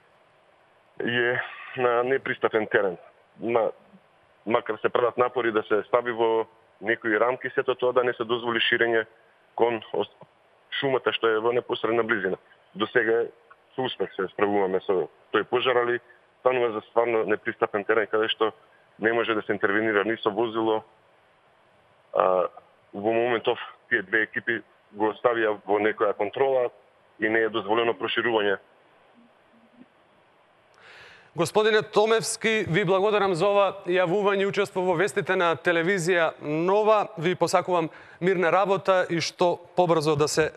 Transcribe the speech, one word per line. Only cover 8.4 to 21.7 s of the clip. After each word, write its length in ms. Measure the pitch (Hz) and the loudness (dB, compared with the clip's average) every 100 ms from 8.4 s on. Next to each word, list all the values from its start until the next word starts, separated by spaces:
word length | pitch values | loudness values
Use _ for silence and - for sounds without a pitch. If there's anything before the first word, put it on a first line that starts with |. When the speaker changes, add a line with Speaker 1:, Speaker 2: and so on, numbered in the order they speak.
| 120 113 | -2 -2
Speaker 1:
ширење 440 | - 120 117 117 110 - _ _ _ - | 0 0 0 0 -2 -10 _ _ _ -2
кон 260 | 117 117 - | 0 -2 -6
ос-, 340 | - 104 - - _ _ _ - - | -6 -6 -10 -20 _ _ _ -14 -6
шумата 320 | 139 127 - | -2 0 0
што 160 | - 113 | -2 0
е 120 | 110 | 0
во 120 | 117 | 0
непосредна 520 | 120 - 123 110 117 | -2 -2 -4 -2 0
близина. 340 | 110 113 92 92 _ _ _ 92 | 0 -2 -2 -6 _ _ _ -6
До 120 | 107 | -2
сега 380 | 123 113 113 117 - - - _ - | 0 2 0 -2 -8 -20 -20 _ -6
со 60 | |
успех 320 | 127 - 95 - | -6 -4 -6 -6
се 120 | 92 | -6
справуваме 520 | - 101 101 95 92 - | -2 0 2 0 0 0
со 240 | 92 76 _ _ | -2 -2 _ _
тој 100 | 107 98 | -2 0
пожар, 280 | 123 120 123 | -2 0 0
али 220 | 120 120 - - _ _ | 0 -2 -6 -20 _ _
станува 320 | 123 127 120 | 0 2 0
за 100 | 107 - | -2 -4
стварно 360 | 113 120 113 98 | 0 2 2 0
непристапен 600 | 104 - 110 127 107 98 | -2 -4 -4 -2 -2 0
терен, 220 | 110 101 | 0 0
каде 220 | 110 110 | -2 -2
што 240 | - 110 - _ _ _ - | -2 -2 -4 _ _ _ -4
не 140 | 110 | 0
може 200 | 117 110 | 0 0
да 80 | 110 | -2
се 100 | - | -2
интервенира 540 | 101 104 101 110 104 98 | -2 0 0 2 0 0
ни 120 | 113 | -2
со 120 | 113 | -4
возило. 540 | 101 117 113 110 110 - _ _ _ _ _ _ _ _ | -2 -2 -2 -2 -2 -4 _ _ _ _ _ _ _ _